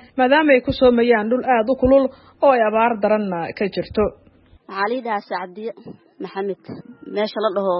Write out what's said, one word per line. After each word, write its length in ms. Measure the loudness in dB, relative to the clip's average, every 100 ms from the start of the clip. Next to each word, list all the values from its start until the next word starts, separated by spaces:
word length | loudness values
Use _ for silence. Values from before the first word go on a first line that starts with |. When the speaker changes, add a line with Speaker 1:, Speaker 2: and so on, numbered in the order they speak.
| -8
Speaker 1:
maadaama 400 | -2 2 2 4
ay 80 | 2
ku 120 | 2
soomayaan 560 | 2 4 4 4 2 2
dhul 160 | -2
aad 240 | 0 0 0
u 60 | 0
kulul 280 | 4 4 2 -4 -20 _
oo 140 | 2
ay 100 | 4
abaar 280 | 2 2 0 0
daranna 420 | 0 0 -2 -6 -8
ka 120 | -6 -6
jirto. 380 | -6 -6 -2 -2 -4 _ _ _ _
Speaker 2:
Waxaa 280 | -14 -6 -4
la 60 |
yidhahaa 260 | -4 -4 -6
Sacdiye 520 | -6 -8 -10 -12 -12 -12 -18 -20 _
Maxamed, 500 | -14 -12 -8 -6 -8 -12 -18 -18 -20
meesha 340 | -10 -6 -4 -2
la 100 | -2
dhaho 220 | -2 -2 -2